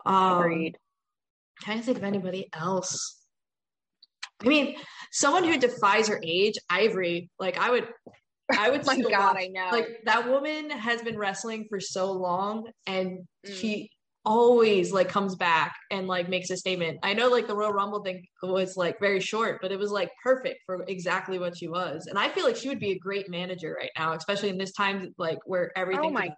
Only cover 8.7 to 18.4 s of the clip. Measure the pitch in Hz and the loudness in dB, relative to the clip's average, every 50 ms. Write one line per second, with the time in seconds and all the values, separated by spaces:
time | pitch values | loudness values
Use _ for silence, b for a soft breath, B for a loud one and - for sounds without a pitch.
8.7 | 269 294 - 277 262 262 226 226 208 196 196 190 185 190 185 185 190 190 185 185 | 2 2 2 2 2 2 2 2 4 4 4 4 4 2 0 -4 -4 -4 -2 0
9.7 | 233 233 226 226 - - - 226 220 233 240 247 254 277 285 302 302 302 311 302 | 0 0 0 -2 -4 -4 0 2 2 4 4 2 2 2 2 0 -2 -4 -6 -6
10.7 | 302 247 214 233 233 226 233 233 226 208 208 196 196 190 - 226 220 220 214 214 | -8 -6 -2 -2 -2 -2 -2 -4 -4 -4 -2 -4 -4 -4 -6 -6 -6 -8 -6 -6
11.7 | 214 190 175 - - 196 185 196 190 185 185 180 175 185 196 208 214 226 220 226 | -6 -6 -6 -6 -4 -2 -2 -2 -2 -2 -2 -2 0 0 -2 -2 -4 -6 -8 -10
12.7 | - _ _ 190 190 185 185 185 180 180 180 - _ _ - 196 202 185 190 220 | -16 _ _ -4 -2 -2 -2 -2 -4 -8 -12 -18 _ _ -16 -14 -8 -6 -4 -4
13.7 | 208 202 208 - _ _ _ _ _ _ - 220 220 233 240 233 247 240 226 220 | -4 -4 -6 -10 _ _ _ _ _ _ 0 2 4 6 8 8 8 8 8 6
14.7 | 208 190 175 175 190 190 180 175 - 208 196 196 185 175 185 175 165 160 151 - | 6 4 4 2 2 2 2 2 2 0 0 0 0 0 2 2 4 4 2 0
15.7 | - - - - 208 196 190 185 180 180 175 175 190 180 175 - 185 180 - 190 | -2 -8 -10 -8 -6 -4 -2 -2 -2 -2 -2 -2 -2 -4 -2 -4 -6 -4 -2 -2
16.7 | 185 175 170 165 160 165 - 196 202 220 233 254 240 240 226 233 214 202 214 214 | -2 0 -2 -2 -4 -2 -2 0 2 2 4 4 4 4 2 0 -2 -2 0 0
17.7 | 208 196 202 202 208 208 202 190 185 185 175 - _ _ | 0 0 0 0 -2 -4 -4 -6 -6 -8 -10 -18 _ _